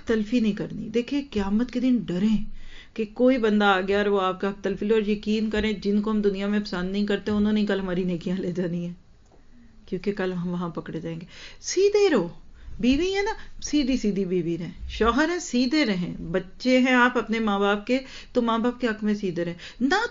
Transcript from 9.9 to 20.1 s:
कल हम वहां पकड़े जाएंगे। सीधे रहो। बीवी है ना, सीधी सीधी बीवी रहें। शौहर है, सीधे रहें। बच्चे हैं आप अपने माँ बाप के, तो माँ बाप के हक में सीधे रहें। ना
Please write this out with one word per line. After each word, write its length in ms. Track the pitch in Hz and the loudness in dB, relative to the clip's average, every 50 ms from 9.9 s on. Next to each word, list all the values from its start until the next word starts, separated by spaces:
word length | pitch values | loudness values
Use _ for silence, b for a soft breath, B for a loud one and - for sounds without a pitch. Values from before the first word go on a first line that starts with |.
| - 180 - 208 202 | -8 -4 -4 -4 -2
कल 180 | 202 185 185 185 | -2 -2 -2 -2
हम 140 | 180 170 180 | -2 -4 -4
वहां 200 | 175 175 180 170 | -4 -4 -4 -6
पकड़े 280 | 165 165 156 - 160 160 | -6 -8 -10 -8 -10 -8
जाएंगे। 260 | 170 165 165 165 175 B B B B B B B - | -8 -8 -10 -10 -12 B B B B B B B -10
सीधे 440 | - - 349 392 403 415 415 403 381 | -4 0 2 2 4 6 4 4 6
रहो। 220 | 311 220 180 170 - - - - b b b b b - | 4 4 2 0 -6 -12 -18 -18 b b b b b 0
बीवी 300 | - 247 269 277 349 381 | 2 4 4 4 2 0
है 120 | 392 392 403 | 0 0 0
ना, 100 | 440 415 B B B B - | -2 -4 B B B B -12
सीधी 340 | - - - 294 269 233 269 214 | -6 0 0 2 2 2 0 0
सीधी 260 | - 208 185 185 196 | 0 0 0 0 0
बीवी 300 | 175 185 180 160 165 170 | 0 0 0 0 0 -2
रहें। 320 | 160 175 156 - - - - | -4 -6 -8 -10 -10 -12 -10
शौहर 400 | - - 214 233 220 262 311 320 | -2 2 2 4 4 4 2 2
है, 80 | 349 359 | 0 -4
सीधे 440 | - - - 240 262 247 311 311 294 | -4 -2 0 0 2 2 2 2 2
रहें। 480 | 220 196 180 180 170 165 - 175 165 | 2 0 -2 -2 -4 -6 -8 -8 -2
बच्चे 460 | 165 185 - - - - - 254 254 254 | -2 -2 -2 -4 -12 -4 2 4 4 6
हैं 140 | 254 269 254 | 6 6 6
आप 200 | 247 240 247 247 247 | 6 6 6 4 0
अपने 220 | 220 - 214 226 | 0 0 -2 0
माँ 160 | 226 214 202 196 | 0 0 2 2
बाप 240 | 202 202 202 208 208 | 4 2 2 0 0
के, 140 | - 247 269 262 B B B B B - | 0 0 0 0 B B B B B -2
तो 80 | 254 | 0
माँ 180 | 233 233 220 226 | 2 2 0 2
बाप 160 | 220 247 240 247 | 0 0 0 0
के 60 | 254 | -2
हक 160 | 233 214 208 | -2 -2 0
में 120 | 214 214 208 | 0 0 0
सीधे 280 | 208 208 185 156 170 170 | 0 -2 -4 -2 -2 -4
रहें। 120 | 175 170 175 B B B B | -4 -6 -8 B B B B
ना 240 | 240 285 359 415 466 466 | 0 2 2 2 0 2